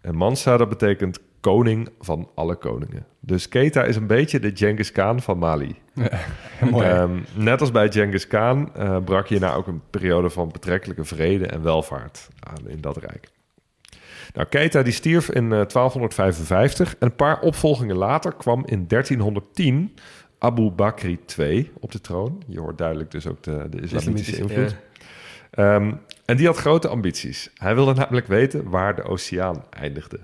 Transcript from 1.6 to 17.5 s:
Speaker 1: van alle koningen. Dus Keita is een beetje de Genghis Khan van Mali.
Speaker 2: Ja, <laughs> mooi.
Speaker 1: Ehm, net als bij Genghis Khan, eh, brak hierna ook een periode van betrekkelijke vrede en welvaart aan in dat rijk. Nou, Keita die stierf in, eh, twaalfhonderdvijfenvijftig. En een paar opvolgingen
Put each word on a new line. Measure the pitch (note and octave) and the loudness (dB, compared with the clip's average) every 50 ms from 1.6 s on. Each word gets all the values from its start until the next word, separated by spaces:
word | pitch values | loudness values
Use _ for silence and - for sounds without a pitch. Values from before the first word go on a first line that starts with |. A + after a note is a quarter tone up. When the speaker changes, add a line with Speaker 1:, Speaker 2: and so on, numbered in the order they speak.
| A#2+ A#2 A2 A2 A#2 - - _ | 6 4 2 0 -2 -8 -12 _
Speaker 1:
van | - - E2 D#2 E2+ - _ | -6 -6 -4 -4 -6 -10 _
alle | - D#2+ E2 F2 | -6 -4 -4 -4
koningen. | - - C2+ A1+ B1 C#2+ - - - - _ _ _ | -4 -6 -8 -6 -6 -8 -8 -10 -14 -14 _ _ _
Dus | - - F#2 F#2 - - | -6 -2 -2 -2 -2 0
Keita | - B2 C3+ D3+ D3+ C#3 B2+ | 2 2 2 4 4 2 2
is | A#2+ A#2+ | 2 0
een | A2 A2 | 0 2
beetje | G#2 G#2+ A#2+ D3 D3+ - C3+ | 2 4 2 2 2 0 -2
de | G#2+ G#2 G2 | -2 -2 -2
Genghis | F#2 G#2 G#2 G#2+ G#2+ G#2 - - | 2 2 2 2 0 -2 -4 0
Khan | - F#2+ G2+ A#2 B2 B2+ | 0 2 2 2 -2 0
van | - G2 F2 | -2 -2 0
Mali. | E2+ E2 D#2+ D2+ C#2 C2+ - - _ _ _ | 2 0 0 0 -2 -6 -8 -12 _ _ _
Speaker 2:
Ja, | - A#2+ - - F#2 E2 - - - - - - - | -4 -2 -2 -2 -4 -6 -8 -10 -12 -14 -18 -6 -2
<laughs> | - B2 | 0 2
mooi. | A#2+ A#2 G2 F2+ | 2 4 4 4
Speaker 1:
Ehm, | F2+ F2+ F2+ F2 F2+ F2+ F2 - - | 4 4 2 2 0 -4 -6 -8 -6
net | G#2 G#2+ A2 B2 C3+ | 0 2 2 2 2
als | D3+ C3+ | 2 2
bij | A#2 A#2 G#2 G#2+ G2+ | 4 4 4 4 4
Genghis | G#2+ G#2 G2+ G2 F#2+ - | 2 2 2 2 -2 -2
Khan, | - - G#2+ A2 A#2+ B2+ C#3 D3 - - | 0 0 2 2 2 2 2 0 -4 -6
eh, | - G2+ G2 F#2+ F#2 F#2 | -6 -4 -2 -2 -2 0
brak | F#2 F#2+ F#2+ G2 - | 2 0 0 2 2
hierna | G#2+ G2 F#2 F#2 C2+ | 0 0 2 0 0
ook | C#2 F#2 | -2 -4
een | F#2+ F2 D#2 - _ | -4 -8 -10 -10 _
periode | - G2+ F#2 F#2 F2 F2 F2 F2 | -8 -4 0 2 2 2 2 0
van | - F2+ F2 E2 D#2+ | -2 -2 -6 -6 -6
betrekkelijke | - - F2+ F2+ G2 - - F2+ - D#2 | -10 -4 -2 -2 -2 -2 -6 -10 -10 -8
vrede | - - D#2 D#2+ E2+ G2 G2 F#2 | -10 -4 -2 0 2 2 2 0
en | - - E2 D#2+ | -4 -6 -4 0
welvaart | E2 D#2+ D#2+ D#2+ - - C#2 - D2+ - - - - - - | 2 2 2 0 -2 -8 -12 -12 -14 -18 -20 -20 -20 -20 -20
aan | - - - D#2 B1+ - | -18 -16 -16 -14 -14 -14
in | C2+ D#2 | -14 -10
dat | D2+ D2 C#2+ | -8 -8 -8
rijk. | - - - - - - - _ _ _ _ _ _ _ _ _ _ _ - - - - - - - - - - | -8 -10 -12 -16 -16 -20 -20 _ _ _ _ _ _ _ _ _ _ _ -20 -20 -20 -20 -20 -20 -20 -20 -16 -6
Nou, | - - - | -6 -6 0
Keita | - C#3+ D3+ E3 - D3+ C3 | 2 2 2 4 4 4 2
die | A#2+ A#2 | 2 0
stierf | - - D#3+ E3 E3+ - - | 0 0 2 2 2 2 2
in, | - B2+ A#2+ A2+ A2 | 0 0 2 2 2
eh, | G#2+ | 2
twaalfhonderdvijfenvijftig. | G#2 G2+ - B2+ B2 C3 - C3+ A#2+ A2 - - G2 F#2+ F2 D#2+ D#2+ D2+ F#2 F#2 A2+ C#3+ - - F3+ - - _ | 2 2 2 2 2 2 2 0 -4 -4 0 2 2 2 2 0 -2 0 2 4 4 4 4 2 -2 -2 0 _
En | - | 0
een | A#2+ - | 0 2
paar | - C#3+ D3 D#3 - | 2 2 2 2 2
opvolgingen | - E3 | 2 0